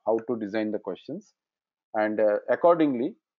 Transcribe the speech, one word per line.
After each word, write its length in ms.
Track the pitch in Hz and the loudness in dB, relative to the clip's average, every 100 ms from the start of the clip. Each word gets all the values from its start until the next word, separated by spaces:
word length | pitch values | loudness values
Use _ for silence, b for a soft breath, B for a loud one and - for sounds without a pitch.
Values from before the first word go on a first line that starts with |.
how 140 | 107 113 113 | -2 -2 -2
to 100 | 117 | -6
design 360 | 104 110 107 | -4 -4 -4
the 80 | 104 | -4
questions. 540 | 98 90 - 175 - _ _ _ _ _ _ | -8 -10 -10 -14 -14 _ _ _ _ _ _
And, 240 | 107 107 107 | -2 -2 2
uh, 200 | 107 104 - | 2 2 0
accordingly, 640 | 123 170 170 147 120 147 - _ | 2 4 4 2 0 -4 -8 _